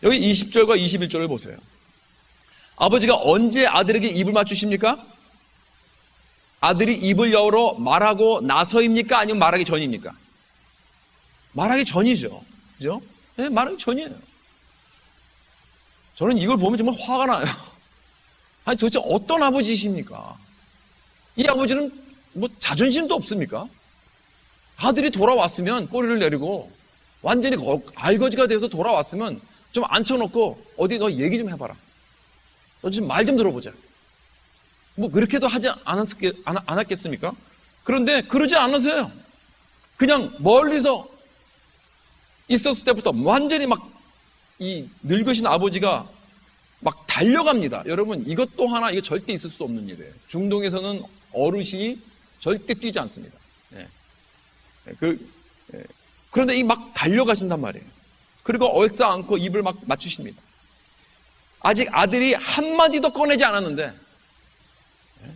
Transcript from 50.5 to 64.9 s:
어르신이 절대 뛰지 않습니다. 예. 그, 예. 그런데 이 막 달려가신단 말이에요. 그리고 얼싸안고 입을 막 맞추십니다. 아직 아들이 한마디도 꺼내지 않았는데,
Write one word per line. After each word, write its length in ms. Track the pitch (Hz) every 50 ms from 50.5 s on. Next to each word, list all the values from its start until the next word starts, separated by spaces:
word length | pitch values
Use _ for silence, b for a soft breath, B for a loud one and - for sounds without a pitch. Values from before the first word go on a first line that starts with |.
| 202 208 202 196 175 185 185 202 202 190 - - - - - -
어르신이 680 | - 117 135 160 175 202 185 - 190 185 202 226 254 240 - - - - - - - -
절대 340 | - 160 202 208 - - 240
뛰지 240 | - - 233 202 208
않습니다. 360 | 135 107 - - - - - - - - - - - - -
예. 120 | 98 90 87 87 - - - - _ - - - _ - - - - - - - - - - - -
그, 300 | - 165 165 - - - - - - - _ - - - -
예. 80 | - - - - _ _ - - - - -
그런데 240 | - 226 262 247 262 254
이 60 | 262
막 280 | 226 226 - - - -
달려가신단 640 | - - 160 190 233 262 226 220 196 190 185 175 156
말이에요. 240 | 135 104 92 - - - - - - - - - - - - -
그리고 240 | - - 226 240 - - - 165
얼싸안고 580 | 202 214 208 - 247 214 185 185 180 - 208 196
입을 240 | 175 190 180 214
막 160 | 202 185 180 185 -
맞추십니다. 560 | - - - - 185 - - 143 104 98 - - - - - - - - - - - b b b b b b b b - - - - - -
아직 280 | - - 220 208 247 -
아들이 420 | - - 180 196 190 247 254 269 254
한마디도 800 | - - - - - 294 311 320 330 330 320 277 302 269 311 -
꺼내지 300 | 269 302 294 285 247 277
않았는데, 500 | 240 208 202 190 165 147 143 156 135 107 - - _ - - - - - - - - - - - - - - - _